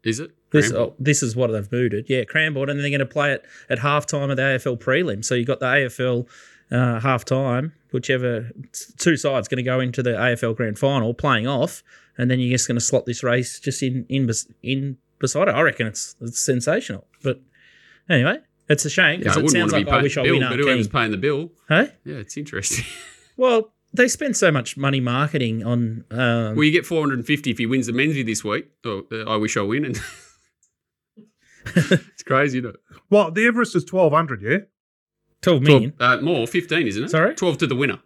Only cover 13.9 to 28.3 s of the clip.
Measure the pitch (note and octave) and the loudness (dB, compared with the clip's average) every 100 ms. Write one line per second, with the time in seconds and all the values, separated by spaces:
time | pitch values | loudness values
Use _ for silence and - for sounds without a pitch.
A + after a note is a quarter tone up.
13.9 | B2+ A#2 C3+ B2 A2+ - _ A#2+ C3+ C#3 | -4 -4 -2 0 -2 -6 _ -6 -4 -4
14.9 | B2+ _ _ B2+ C#3+ G3 B2 D#3+ - A2+ | -10 _ _ -4 0 0 2 0 0 -4
15.9 | G2+ - - A#2 - - B2+ C3 F#3+ - | -4 -12 -12 -10 -4 -2 0 0 -2 -4
16.9 | G2 _ _ C3+ B2+ _ _ _ _ _ | -14 _ _ -6 -6 _ _ _ _ _
17.9 | _ - D3+ C#3 C4+ _ _ - - D3+ | _ 0 2 2 0 _ _ -2 0 0
18.9 | - E3 D3+ - - D3+ - G#2 G2+ G2 | 2 2 2 2 2 4 2 2 2 2
19.9 | A#2 C3+ C#3+ C3 C3+ C3 B2 C#3+ B2+ G#2 | 2 2 0 2 2 2 0 0 2 0
20.9 | B2+ A2 G2+ C#3 C#3+ E3 _ - D#3+ C#4+ | 0 0 0 -2 -2 -6 _ 0 2 2
21.9 | _ D3 D3 G#2 - D3 - G2 - - | _ -14 -12 -10 -12 -8 -6 -4 -6 -6
22.9 | - - - _ - B3+ A#3 A3 _ _ | -14 -20 -20 _ 0 4 4 0 _ _
23.9 | - B3 - D4 G#3 F#3 C#3+ A#2 - C#3 | 2 2 2 -4 2 4 2 -2 -2 0
24.9 | C#3 B2 B2+ D3 D3+ A#2+ A2 A2+ A#2+ A#2 | 0 0 0 0 0 -2 -2 0 0 0
25.9 | A2 - A#2 B2 A#2 A2 A2 D3+ E3+ F3 | -4 -8 -2 0 2 0 2 2 2 0
26.9 | E3 D3 B2+ A2+ D3 C3+ A2 A2+ C3 A#2 | -2 0 -2 -2 -2 -2 -2 0 0 0
27.9 | A#2+ D3 C#3+ A2+ | 0 0 0 -4